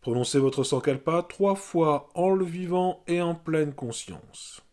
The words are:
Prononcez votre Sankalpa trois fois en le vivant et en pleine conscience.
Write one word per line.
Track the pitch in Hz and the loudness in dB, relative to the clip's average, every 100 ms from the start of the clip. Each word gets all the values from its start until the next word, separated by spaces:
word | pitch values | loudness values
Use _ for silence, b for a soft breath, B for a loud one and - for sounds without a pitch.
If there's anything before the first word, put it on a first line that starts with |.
Prononcez | - 120 123 143 | -2 -2 2 2
votre | 135 131 | 2 2
Sankalpa | 131 135 127 135 - 165 175 | 0 0 0 -2 0 -2 -2
trois | - 196 | 0 0
fois | 196 - 175 160 147 - | 0 -2 0 2 2 -2
en | - 180 | 0 2
le | 190 | 2
vivant | 185 165 180 175 185 180 - | 0 -4 -2 0 0 -2 -2
et | 170 | -2
en | 175 | 0
pleine | 165 165 160 151 | -4 -2 0 0
conscience. | 135 123 113 - 85 - - - - - | -2 -8 -8 -12 -14 -18 -20 -20 -20 -20